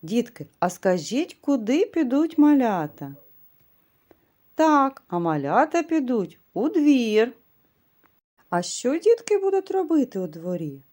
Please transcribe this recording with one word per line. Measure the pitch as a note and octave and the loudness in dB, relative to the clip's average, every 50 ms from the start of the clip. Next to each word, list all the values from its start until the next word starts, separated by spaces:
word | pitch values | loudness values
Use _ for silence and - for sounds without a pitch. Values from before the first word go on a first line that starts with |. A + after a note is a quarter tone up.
| - | -8
Дітки, | D#3+ G3+ A#3+ A#3 - _ - D3 - _ _ | -2 -2 -2 -2 -2 _ -18 -18 -18 _ _
а | - F3+ | -4 -4
скажіть, | F3+ - - G3 F3+ F3+ D3 - G3+ C4 F4 - - _ | -4 -2 0 0 0 0 -2 -4 -4 -4 -4 -4 -8 _
куди | - - C#4+ C4+ A3 G3+ B3+ D#4 G#4 | -4 -2 -2 -2 0 0 0 0 0
підуть | - - E4 D#4 B3 C4+ C#4 D#4+ D#4+ E4 - | 0 0 -2 -2 0 0 0 0 0 2 4
малята? | D4 D4 D4 C#4 C4 A3+ G3+ F3+ D#3 D3 - - D3 C#3 C#3 - _ _ _ _ _ _ _ _ _ _ _ _ _ _ _ _ _ _ - _ _ _ _ _ _ _ _ | 4 6 6 4 2 2 0 -2 -4 -6 -8 -12 -16 -16 -16 -18 _ _ _ _ _ _ _ _ _ _ _ _ _ _ _ _ _ _ -20 _ _ _ _ _ _ _ _
Так, | - D#4 D#4+ D4+ C#4+ C4+ C4+ C4+ - _ _ | 2 2 4 4 4 2 0 -2 -8 _ _
а | - F3 | -6 -4
малята | E3+ E3 D#3 D3+ C3+ C#3 D#3+ A3+ D4 D#4 D4+ E4+ D#4+ | -2 -2 -2 -2 -2 0 2 2 2 2 0 -4 -4
підуть | E4 E4 D#4+ C4+ A#3+ B3+ A3+ F#3+ E3 - _ _ _ _ | -2 -2 -4 -2 -2 -2 -4 -4 -6 -10 _ _ _ _
у | E3+ A3 D#4+ | -4 -4 -2
двір. | A4 E4+ D4 D4 C#4+ C4 A#3+ A3 G#3 G#3+ A3 B3 - _ _ _ _ _ _ _ _ _ _ _ _ _ _ _ _ _ _ _ _ _ _ _ | 0 2 2 4 4 4 2 2 2 2 2 0 -2 _ _ _ _ _ _ _ _ _ _ _ _ _ _ _ _ _ _ _ _ _ _ _
А | - F3 F3 | -4 -4 -4
що | - - - - A#3+ C#4 E4+ | -4 -10 -6 -4 -4 -4 0
дітки | E4 G#4 A#4 A#4 A#4 - G#4 G4+ | 2 2 2 2 2 -2 -2 0
будуть | G4 F#4+ F#4+ G4 F#4+ - | 0 0 0 -2 -2 -2
робити | G4+ F#4+ F#4 D4+ E4 D#4 C4 - - F#3+ | -4 -4 -2 2 2 2 0 0 -4 -8
у | F#3 | -8
дворі? | E3+ D3+ E3 D#3+ F3+ F3+ E3+ D#3+ D3+ C3+ C3+ C3+ _ | -8 -10 -10 -8 -6 -6 -6 -6 -8 -10 -12 _ _